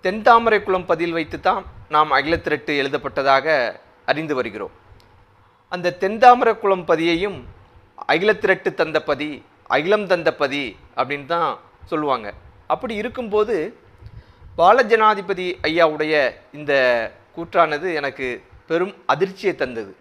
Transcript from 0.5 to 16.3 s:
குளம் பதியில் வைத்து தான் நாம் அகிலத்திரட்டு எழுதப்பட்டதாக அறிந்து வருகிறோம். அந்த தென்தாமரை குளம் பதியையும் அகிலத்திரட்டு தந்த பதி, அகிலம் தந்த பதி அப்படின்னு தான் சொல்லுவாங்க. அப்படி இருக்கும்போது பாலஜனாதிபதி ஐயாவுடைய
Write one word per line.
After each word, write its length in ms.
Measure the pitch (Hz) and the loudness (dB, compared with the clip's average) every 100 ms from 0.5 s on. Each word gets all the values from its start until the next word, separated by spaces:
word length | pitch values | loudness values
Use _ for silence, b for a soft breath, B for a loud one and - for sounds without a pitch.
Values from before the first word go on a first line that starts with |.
| 214 | 0
குளம் 280 | 202 185 175 | 0 -2 0
பதியில் 220 | 165 170 | -2 -2
வைத்து 280 | 165 156 165 | -4 -6 -4
தான் 240 | 185 220 - - - | -2 -2 -6 -20 -2
நாம் 240 | 151 156 | 0 2
அகிலத்திரட்டு 640 | - 143 165 - 147 - 143 | 2 2 -2 -2 -4 -2 -2
எழுதப்பட்டதாக 640 | 139 135 135 143 135 135 151 151 117 - - _ - | -2 -4 -4 -2 2 2 2 0 0 -6 -20 _ -4
அறிந்து 280 | 139 160 | -4 -2
வருகிறோம். 420 | 131 101 101 92 - _ - _ _ _ _ _ _ _ | -4 -4 -8 -12 -14 _ -20 _ _ _ _ _ _ _
அந்த 240 | 180 180 175 | -4 -4 -2
தென்தாமரை 520 | 190 220 247 247 240 214 | -4 6 8 8 4 0
குளம் 260 | 202 190 170 | 0 0 2
பதியையும் 480 | 160 165 170 202 160 - - - - _ - - | 0 2 0 -2 -8 -16 -20 -20 -20 _ -14 -2
அகிலத்திரட்டு 600 | 160 202 214 202 175 196 | 2 2 0 0 0 -2
தந்த 240 | - 160 156 - | -2 -2 -2 -2
பதி, 360 | 135 151 127 - _ _ | -4 -6 -10 -18 _ _
அகிலம் 320 | 131 160 208 190 | -2 2 -2 0
தந்த 280 | 180 160 | 0 0
பதி 280 | - 143 143 127 - - - | -2 -4 -4 -8 -12 -12 -6
அப்படின்னு 300 | 131 143 135 | -6 -6 -4
தான் 320 | 170 160 113 - _ - | -2 -2 -4 -14 _ -8
சொல்லுவாங்க. 380 | 160 147 127 104 - - - _ | -4 -2 -4 -6 -16 -20 -20 _
அப்படி 280 | 165 240 | -6 -4
இருக்கும்போது 600 | 208 233 254 226 208 214 190 175 - _ _ b b b b b - | -6 -8 -8 -4 -2 0 -2 -4 -10 _ _ b b b b b 2
பாலஜனாதிபதி 880 | 175 240 226 226 214 202 190 185 180 - | 4 4 4 4 4 2 -4 -6 -6 -4
ஐயாவுடைய 520 | 156 165 165 151 156 151 127 | -2 2 2 2 0 2 0